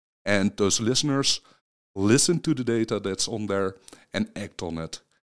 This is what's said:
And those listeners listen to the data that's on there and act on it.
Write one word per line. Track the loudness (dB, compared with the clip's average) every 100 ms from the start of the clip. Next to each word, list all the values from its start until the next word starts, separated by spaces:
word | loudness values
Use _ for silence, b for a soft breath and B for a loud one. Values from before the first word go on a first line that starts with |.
| _ _
And | 0 2 2 0
those | 0 2
listeners | 0 0 0 0 0 -2 b b _ _ _
listen | 0 4 6 4 2
to | 0
the | -2
data | 0 0 0 -2
that's | -4 -4 -4
on | -4 -2
there | -2 -2 -6 B B B
and | -4 -4 -6
act | -12 -10
on | -8 -6
it. | -8 -12 _ _ _